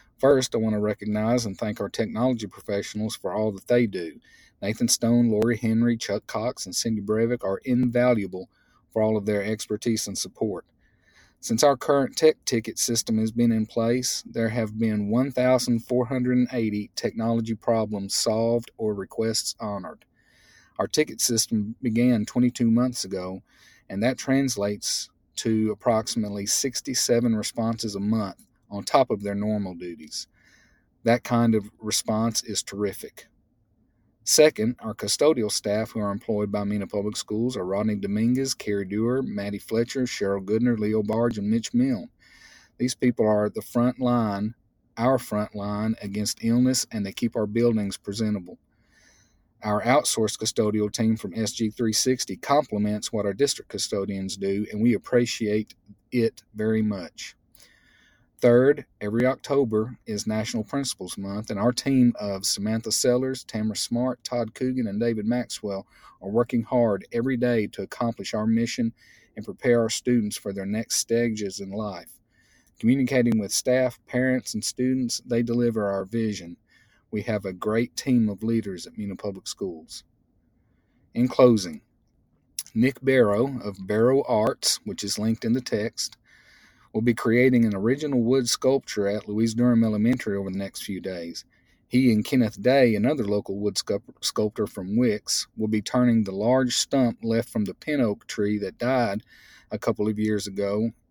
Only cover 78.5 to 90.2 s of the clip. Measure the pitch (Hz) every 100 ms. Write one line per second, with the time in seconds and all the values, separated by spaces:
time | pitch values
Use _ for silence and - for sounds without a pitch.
78.5 | 117 101 90 - - 101 95 104 95 -
79.5 | - 98 80 80 - - _ _ _ _
80.5 | _ _ _ _ _ _ - 123 - 127
81.5 | 113 90 78 - _ _ _ _ _ _
82.5 | - - 110 127 131 131 131 110 101 135
83.5 | 131 104 95 95 107 117 135 135 110 113
84.5 | 139 - - - 90 101 101 110 113 117
85.5 | 127 127 107 110 - - - _ _ _
86.5 | - _ _ _ 110 117 113 117 117 127
87.5 | 127 113 98 107 139 151 131 117 135 120
88.5 | - 131 135 - - 101 104 104 104 113
89.5 | 110 123 117 113 107 113 127